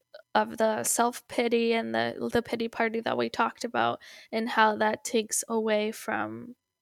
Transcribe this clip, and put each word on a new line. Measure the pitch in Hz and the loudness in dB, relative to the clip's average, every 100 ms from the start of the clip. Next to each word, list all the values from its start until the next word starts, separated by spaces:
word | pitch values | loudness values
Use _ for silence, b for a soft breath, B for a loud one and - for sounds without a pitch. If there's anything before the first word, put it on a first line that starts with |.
| _ - - | _ -20 -2
of | 214 214 226 | 0 0 2
the | 220 214 | 0 2
self-pity | - - 233 247 - - 233 233 233 | 0 2 2 0 -6 -2 2 4 4
and | 226 226 | 2 0
the, | 226 233 - 240 | 0 0 -2 -2
the | 240 | 0
pity | 233 226 226 | 0 -4 -4
party | - 226 226 | -2 -2 0
that | 226 240 | -2 0
we | 233 | 0
talked | - 233 - | 0 -2 -2
about, | 240 123 120 - B B B | -4 0 0 0 B B B
and | 226 226 | -4 0
how | 226 214 214 | 4 4 4
that | 214 214 | 0 0
takes | - 233 214 - - | -2 -2 0 -4 -2
away | 226 220 214 214 | -2 2 2 0
from | 220 - 214 214 226 240 247 _ _ | -4 -4 -4 -4 -8 -14 -18 _ _